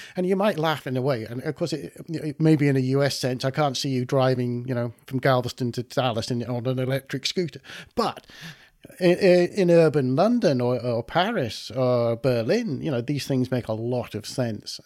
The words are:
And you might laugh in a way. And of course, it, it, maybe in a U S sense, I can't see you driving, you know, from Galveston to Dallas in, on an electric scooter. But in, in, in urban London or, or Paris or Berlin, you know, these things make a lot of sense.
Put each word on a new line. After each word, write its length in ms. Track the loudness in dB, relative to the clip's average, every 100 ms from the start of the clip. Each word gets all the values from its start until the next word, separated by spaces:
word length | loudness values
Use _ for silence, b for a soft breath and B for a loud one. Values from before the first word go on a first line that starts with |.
| B -4
And 100 | 0
you 100 | 2
might 220 | 2 0
laugh 280 | 0 -2 -2
in 120 | -2
a 40 |
way. 220 | 0 -2
And 180 | -4 -8
of 120 | -8
course, 180 | -4 -4
it, 200 | -4 -8 -14 -10
it, 300 | -8 -6 2
maybe 300 | 4 6 6
in 80 | 4
a 40 |
U 220 | 2 2
S 160 | 2 0
sense, 240 | -2 -2
I 80 | -2
can't 260 | 0 0 0
see 140 | -2
you 140 | -2
driving, 600 | 0 2 2 2 -2 -4 -4
you 60 |
know, 180 | -4 -4 -8 -8
from 120 | 0
Galveston 540 | 2 2 0 -4 -4
to 100 | -4
Dallas 480 | -4 -2 0 -2 -2
in, 140 | -4
on 220 | -4 -4 -4
an 120 | -2
electric 460 | -2 -4 -4 -6
scooter. 360 | -4 -4 -4 -8 B B B
But 320 | -4 -2 -4 -14 B -20 B B _ -20 0
in, 180 | 2 4
in, 300 | 6 6 4
in 180 | 2 4
urban 440 | 6 6 4 2 2
London 440 | 2 4 2 2
or, 180 | 0 0
or 240 | -2 -4
Paris 680 | -2 -2 0 -2 -4 -6 -8
or 460 | -2 2 2 2 0
Berlin, 680 | 0 0 0 0 0 -4
you 80 | -4
know, 100 | -4
these 260 | -2 -4 -2
things 240 | 0 0
make 180 | -2 -4
a 60 |
lot 400 | -4 -4 -4 -6
of 120 | -10 -8
sense. 540 | -4 -4 -4 -10 -14